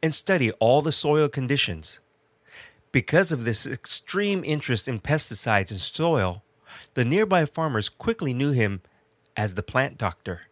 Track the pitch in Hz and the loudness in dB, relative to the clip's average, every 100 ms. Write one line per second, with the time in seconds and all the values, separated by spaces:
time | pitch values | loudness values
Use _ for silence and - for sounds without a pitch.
0 | 160 151 - 185 120 - 113 135 151 139 | 0 -2 2 2 2 2 4 4 4 0
1 | 147 151 147 - 127 139 - 82 80 - | 2 2 2 0 -2 0 0 -4 -10 -18
2 | _ _ _ _ _ - - _ _ 135 | _ _ _ _ _ -20 -20 _ _ -2
3 | - 156 190 147 117 107 - 120 - - | 2 2 2 0 -2 -2 -2 -6 -6 -8
4 | - 185 208 196 - 151 - 117 - 117 | -4 -2 0 -2 -2 -4 0 -2 -2 -6
5 | - 151 - 113 - 107 95 98 - - | 0 0 0 -4 0 0 0 -6 -6 -2
6 | 165 151 95 92 _ _ _ - - - | 0 2 0 -4 _ _ _ -20 -10 -2
7 | 120 170 214 185 151 - 160 117 104 _ | 0 2 4 2 2 -2 -2 -2 -4 _
8 | - 226 151 123 143 135 107 98 _ _ | -4 -2 -2 -2 0 2 0 -2 _ _
9 | _ _ _ - 107 90 - 127 135 - | _ _ _ -4 -4 -4 -4 -2 -2 -2
10 | 104 - - 87 - | -6 -6 -10 -12 -12